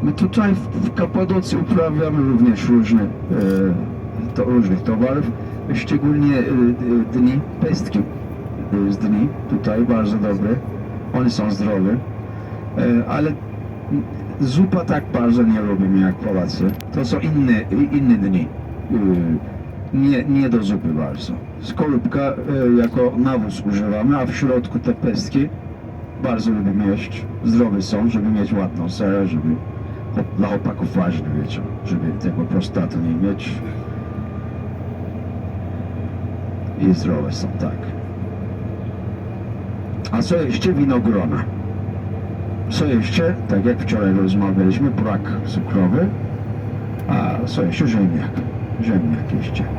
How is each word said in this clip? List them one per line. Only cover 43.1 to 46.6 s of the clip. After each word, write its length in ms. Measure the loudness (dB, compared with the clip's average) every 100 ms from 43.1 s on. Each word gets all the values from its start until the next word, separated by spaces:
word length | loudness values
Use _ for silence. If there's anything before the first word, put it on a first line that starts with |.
| 2 2 0 0
Tak 180 | 2 2
jak 140 | 2
wczoraj 340 | 0 2 4
rozmawialiśmy, 760 | 4 4 2 2 4 4 4 2
brak 300 | 2 0 0 -2 -4 -2
cukrowy. 600 | -2 0 2 4 4 2 0 -4 -6 -6 -6